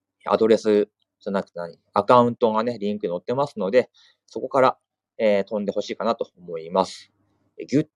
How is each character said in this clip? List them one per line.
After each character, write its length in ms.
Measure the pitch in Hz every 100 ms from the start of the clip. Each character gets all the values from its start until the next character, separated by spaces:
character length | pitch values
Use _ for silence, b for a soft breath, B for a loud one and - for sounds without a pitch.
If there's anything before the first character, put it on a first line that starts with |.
| _ _
ア 140 | - 104
ド 100 | 110
レ 80 | 107
ス 320 | 110 104 101 _ _ _
じ 80 | 107
ゃ 20 |
な 120 | 98
く 80 | -
て 20 | 87
何、 220 | 85 - _
ア 120 | -
カ 160 | - 123
ウ 100 | 120
ン 40 |
ト 160 | 117 117
が 140 | 107
ね、 140 | 120 120
リ 120 | 101
ン 80 | 104
ク 80 | 98
に 40 |
載 60 | 87
っ 20 |
て 120 | -
ま 120 | 127 143
す 120 | -
の 120 | 95
で、 200 | 123 - b b b _
そ 140 | 113
こ 80 | 127
か 140 | 135
ら、 160 | 127 - _ _ _ -
え 220 | 110 101
ー、 40 |
飛 160 | 98 107
ん 60 | 98
で 60 |
ほ 100 | 98
し 80 | 101
い 60 | 107
か 100 | 104
な 80 |
と 160 | 117 - _
思 200 | 87 82
い 120 | 82
ま 160 | 95 92
す。 260 | - - _ _ _ _ -
え、 80 | -
ギ 140 | 139
ュ 20 |
ッ 40 | 151